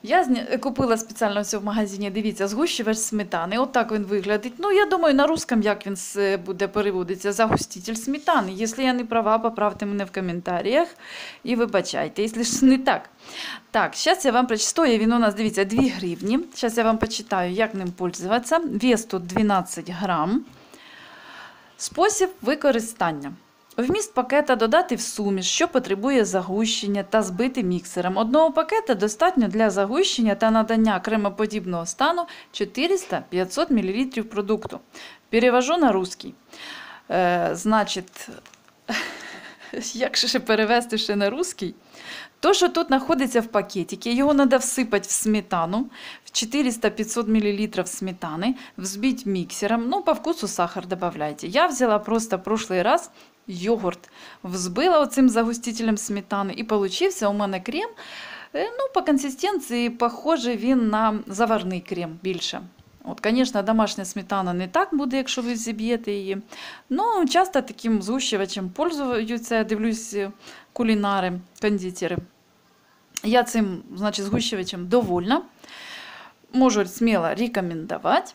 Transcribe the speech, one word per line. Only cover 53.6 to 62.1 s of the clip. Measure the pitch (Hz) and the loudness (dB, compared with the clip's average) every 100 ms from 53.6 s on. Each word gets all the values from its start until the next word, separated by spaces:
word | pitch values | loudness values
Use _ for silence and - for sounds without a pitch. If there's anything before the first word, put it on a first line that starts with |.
| 190 226 185 175 - - - - | 0 0 0 -4 -16 -20 -20 -16
взбила | 185 185 180 180 339 330 | -10 -6 -4 0 4 4
оцим | 285 - 262 | 4 4 6
загустителем | 220 226 233 233 226 226 214 | 6 0 -2 -6 -4 0 0
сметани, | - 202 196 202 196 | -2 -6 -4 -2 -2
і | - | -4
получився | 220 214 196 185 381 381 208 | -2 0 0 0 0 2 0
у | |
мене | 208 202 190 | 0 -2 -2
крем. | 185 285 466 453 - - - - - | -4 -6 -6 -8 -16 -16 -14 -16 -8
Е, | 294 | -4
ну, | 403 480 539 | -4 -4 -2
по | 392 | -2
консистенції, | 339 277 277 262 370 381 - 240 240 | 2 0 0 -2 -2 -2 -2 -2 -2
похоже, | 233 240 233 285 320 240 233 | 0 -2 0 0 0 0 -2
він | 233 262 226 | 2 2 4
на | 214 220 214 - | 2 2 0 -6
заварний | 190 226 220 180 180 | -2 2 2 0 -6
крем | - 175 170 | -6 -6 -6